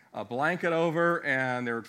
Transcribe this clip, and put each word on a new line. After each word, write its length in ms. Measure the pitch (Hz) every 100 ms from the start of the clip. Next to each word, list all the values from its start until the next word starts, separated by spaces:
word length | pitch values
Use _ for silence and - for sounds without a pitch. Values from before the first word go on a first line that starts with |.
| _
a 120 | - 101
blanket 480 | 120 151 175 175
over, 500 | 165 165 160 170 170 143
and 420 | 131 131 123 120
there, 160 | 117